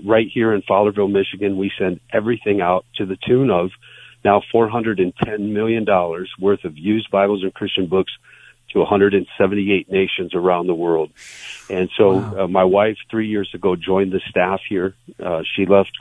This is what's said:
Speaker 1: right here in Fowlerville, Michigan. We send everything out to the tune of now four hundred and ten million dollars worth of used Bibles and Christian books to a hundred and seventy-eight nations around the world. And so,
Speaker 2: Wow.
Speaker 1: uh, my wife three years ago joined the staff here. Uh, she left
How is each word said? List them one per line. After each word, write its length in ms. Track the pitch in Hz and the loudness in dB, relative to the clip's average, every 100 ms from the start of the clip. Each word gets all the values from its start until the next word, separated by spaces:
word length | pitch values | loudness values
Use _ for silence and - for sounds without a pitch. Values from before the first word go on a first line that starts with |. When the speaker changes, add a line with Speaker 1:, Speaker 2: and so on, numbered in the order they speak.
Speaker 1:
right 240 | 95 110 110 | 0 0 0
here 200 | 127 113 | -2 0
in 80 | 104 | -2
Fowlerville, 480 | - 101 104 101 101 | 0 2 2 2 0
Michigan. 460 | 98 98 95 101 95 | 0 -2 -4 -4 -2
We 140 | 98 - | -4 -4
send 220 | 95 87 _ | -4 -4 _
everything 480 | 113 107 117 104 101 | -4 -2 -2 -2 0
out 260 | 87 92 - - | 2 0 -2 -8
to 100 | 98 | -8
the 120 | 95 - | -6 0
tune 220 | 127 135 | 2 2
of 220 | 90 90 - - - - _ | 2 -2 -6 -20 -20 -20 _
now 180 | 104 101 - | 2 2 2
four 160 | 117 110 | 2 2
hundred 320 | 117 113 95 | 0 -2 0
and 140 | 92 - | -2 -2
ten 300 | 110 107 104 | -4 -4 -4
million 320 | 104 113 113 107 | -2 -2 -2 2
dollars 440 | 95 87 82 92 - | 2 0 -4 -10 -4
worth 240 | 95 98 90 | 0 0 -2
of 120 | 76 | -6
used 320 | 90 110 - | -2 -2 0
Bibles 320 | 98 101 104 | 2 2 0
and 100 | 95 | -4
Christian 320 | - 104 95 90 | -6 -6 -4 -2
books 240 | 95 92 - _ - - _ - | 0 -2 -6 _ -20 -20 _ -4
to 80 | 101 | 0
a 40 | 85 | 2
hundred 280 | 101 101 | 4 4
and 120 | 98 87 - | 2 -2 0
seventy-eight 540 | 98 104 98 98 - | 0 0 0 -2 0
nations 420 | 95 95 - 90 | -2 -2 -4 -6
around 340 | 90 90 87 90 | -2 0 0 0
the 60 | 82 | -2
world. 360 | 85 80 76 _ - - - - - | 0 0 -2 _ -20 -20 -18 -18 -8
And 200 | 92 92 - | -4 -2 4
so, 200 | 101 95 | 4 4
Speaker 2:
Wow. 260 | 107 95 | 0 -4
Speaker 1:
uh, 40 | 90 | 0
my 160 | 95 | 4
wife 340 | 92 98 107 107 - | 4 4 2 -2 -6
three 180 | 110 110 | -4 -2
years 220 | 107 95 | -4 -6
ago 220 | 90 95 90 | -4 -2 -2
joined 360 | 80 95 95 | 0 0 2
the 100 | 92 - | -2 -2
staff 320 | - 90 98 - | 0 0 -2 -4
here. 280 | 95 95 - - - | -4 -4 -6 -20 -10
Uh, 180 | 87 82 80 - | -6 -4 -4 -2
she 100 | 92 | 4
left 240 | 98 95 - | 4 4 0